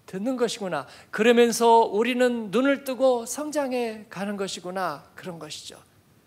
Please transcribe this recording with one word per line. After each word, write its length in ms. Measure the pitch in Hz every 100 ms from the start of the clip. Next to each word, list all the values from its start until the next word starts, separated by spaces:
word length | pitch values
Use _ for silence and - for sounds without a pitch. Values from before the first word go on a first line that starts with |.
| -
듣는 300 | 190 214 254
것이구나." 500 | 233 - 190 156 131 - -
그러면서 680 | - 220 233 240 226 233 226
우리는 680 | 226 202 240 247 247 240 214
눈을 340 | 196 269 277
뜨고 420 | 269 254 262 240 226
성장해 800 | - 302 294 277 247 233 214 208
가는 280 | 175 202 202
것이구나. 760 | 196 196 175 185 180 143 -
그런 240 | - 185 165
것이죠. 380 | 151 - - - _ _ _ _